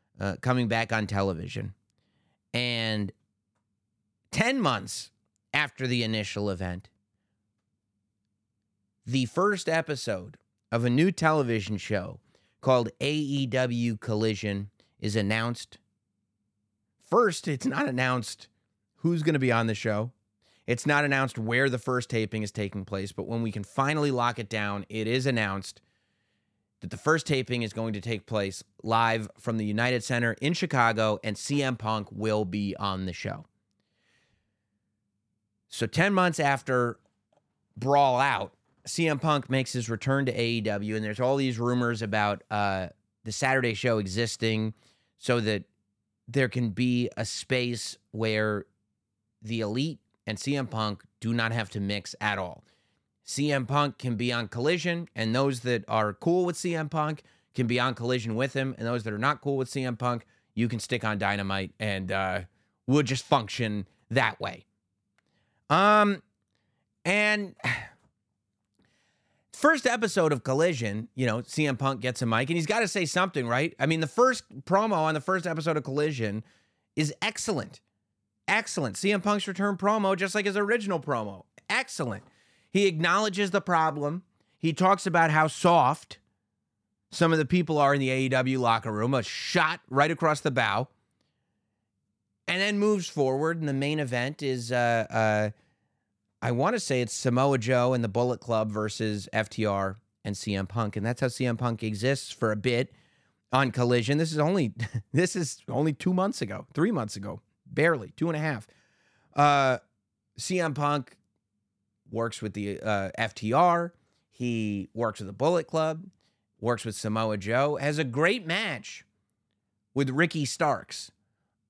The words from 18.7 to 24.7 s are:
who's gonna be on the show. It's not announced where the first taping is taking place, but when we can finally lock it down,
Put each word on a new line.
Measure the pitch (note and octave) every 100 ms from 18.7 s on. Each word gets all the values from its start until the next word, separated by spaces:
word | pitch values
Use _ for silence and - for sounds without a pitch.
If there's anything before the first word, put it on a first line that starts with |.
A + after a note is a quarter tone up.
| _ _ _
who's | E3 E3+
gonna | D#3 D3+
be | C3
on | A2+ A2+
the | G#2
show. | A2+ G#2 A#2 - _ _ _ _ -
It's | A#2+ D3
not | D3 D3
announced | C3+ C3+ -
where | A2 A#2+ C#3
the | B2
first | - B2 A#2
taping | A#2 A2 A2
is | G#2+
taking | - G2+ G2+
place, | F#2 G2 G2+
but | - -
when | A#2
we | A#2
can | G#2
finally | G2 - C#3 D#3 D3
lock | B2+ A#2+ A#2+
it | G#2
down, | A2 G#2